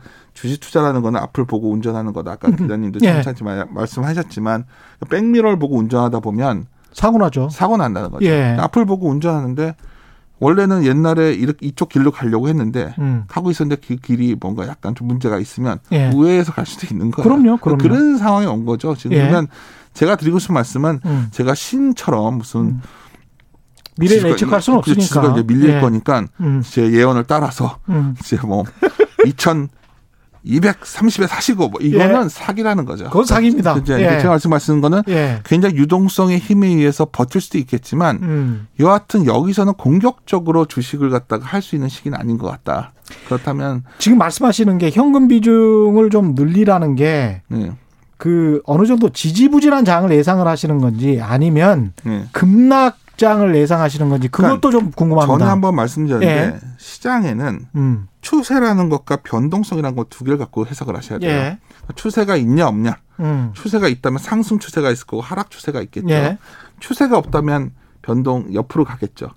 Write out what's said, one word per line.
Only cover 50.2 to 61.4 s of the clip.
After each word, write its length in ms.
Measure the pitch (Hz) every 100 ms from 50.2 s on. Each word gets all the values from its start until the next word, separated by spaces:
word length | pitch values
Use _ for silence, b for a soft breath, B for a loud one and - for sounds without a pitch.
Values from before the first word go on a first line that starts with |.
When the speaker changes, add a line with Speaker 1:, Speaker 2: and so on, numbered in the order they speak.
| 147 185 170
Speaker 2:
하시는 300 | 156 151 147
건지 420 | 123 110 135 123
아니면 680 | 110 127 165 151 185 165 101 -
Speaker 1:
네. 220 | 113 104 -
Speaker 2:
급락장을 1200 | - 185 214 254 269 254 - _ - 220 208 202 151
예상하시는 540 | 147 170 151 151 143
건지 180 | 139 127
그것도 320 | - 214 269
Speaker 1:
그러니까 100 | 277
Speaker 2:
좀 220 | 240 190
궁금합니다. 480 | - 165 156 143 143
Speaker 1:
전에 100 | 190
한번 240 | 196 190
말씀드렸는데 580 | 156 120 156 151 120 175
Speaker 2:
예. 280 | 139 170 - 127 123
Speaker 1:
시장에는 880 | - - 240 247 170 110 139 95 123
Speaker 2:
음. 340 | 147 135 113 98 _
Speaker 1:
추세라는 680 | - 302 247 262 233 196 170
것과 280 | 143 - 139
변동성이라는 720 | - 113 143 190 208 160 139 123
것 120 | 113
두 120 | -
개를 140 | 131 143
갖고 300 | 127 110 117
해석을 280 | 139 127 90
하셔야 220 | - -
돼요. 140 | 175
Speaker 2:
예. 260 | 143